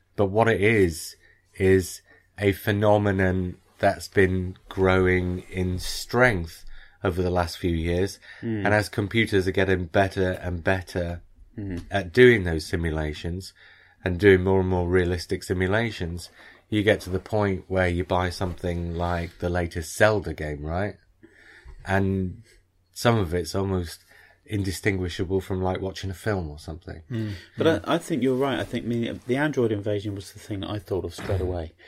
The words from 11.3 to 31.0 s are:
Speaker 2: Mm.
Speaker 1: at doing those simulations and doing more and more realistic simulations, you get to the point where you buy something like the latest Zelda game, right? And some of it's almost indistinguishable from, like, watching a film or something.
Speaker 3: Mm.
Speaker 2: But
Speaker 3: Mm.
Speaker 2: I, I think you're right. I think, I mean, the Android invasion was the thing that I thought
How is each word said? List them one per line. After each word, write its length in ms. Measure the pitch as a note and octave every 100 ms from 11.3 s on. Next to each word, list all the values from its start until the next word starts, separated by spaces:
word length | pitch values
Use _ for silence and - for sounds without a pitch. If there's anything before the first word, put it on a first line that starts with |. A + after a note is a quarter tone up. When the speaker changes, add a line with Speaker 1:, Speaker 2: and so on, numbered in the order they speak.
| - - -
Speaker 2:
Mm. 280 | G2+ F2 E2+
Speaker 1:
at 200 | G2+ F2+
doing 340 | G2 B2+ A2+ F2
those 200 | D#2+ -
simulations 880 | F2 E2 D#2 D2+ D2+ E2+ F2 - - - - _ _
and 160 | F#2 F2
doing 240 | G2+ F#2
more 180 | F#2 F#2+
and 80 | F#2
more 200 | F#2 F2
realistic 540 | F#2 F2 F2 - F2+
simulations, 880 | - F2+ F#2 G#2+ A#2 - E2+ F2 - - - - -
you 140 | G#2+
get 180 | G2+ F#2+
to 100 | -
the 80 | F#2
point 460 | - G#2+ G2+ F#2 -
where 200 | F#2 F2+
you 160 | F2
buy 280 | F2+ F#2 F2+
something 640 | F2 F#2 F2 F2+ F2 E2+ E2+
like 420 | F2 F2 E2+ -
the 120 | F2+
latest 460 | F2+ F2 F2+ D#2+ -
Zelda 380 | G#2+ G#2+ -
game, 320 | E2 D#2 D2 D2+
right? 300 | E2+ G2+ - _ _ - _ - - - - -
And 560 | F#2+ G2 F#2+ F#2 - - _ _ _ _
some 280 | - A#2+ A2+
of 160 | F2 F2
it's 180 | F2
almost 460 | G2 G2 F#2 E2+ - _ - - _ -
indistinguishable 920 | G#2 F#2+ F2+ A2 F#2+ F#2 - F2 F#2+
from, 200 | - F#2
like, 180 | F#2 F#2
watching 300 | F#2+ F2+ G2
a 40 | F2+
film 340 | - G2 D#2+
or 80 | D2+
something. 460 | - D#2 - F2 -
Speaker 3:
Mm. 220 | A#2 A2 F#2 - -
Speaker 2:
But 120 | C#3
Speaker 3:
Mm. 200 | D#3+ -
Speaker 2:
I, 80 | D#3+
I 20 |
think 240 | - D#3
you're 120 | B2+ B2+
right. 240 | C#3 A2
I 40 |
think, 220 | G2 B2 A2
I 20 |
mean, 340 | A#2 A#2 F#2+ -
the 100 | B2+
Android 340 | D3+ C3+ A#2
invasion 440 | G#2 G2+ G#2 G#2 G2+
was 160 | -
the 80 | -
thing 220 | - G2+
that 100 | F#2
I 80 | G#2
thought 260 | - F#2+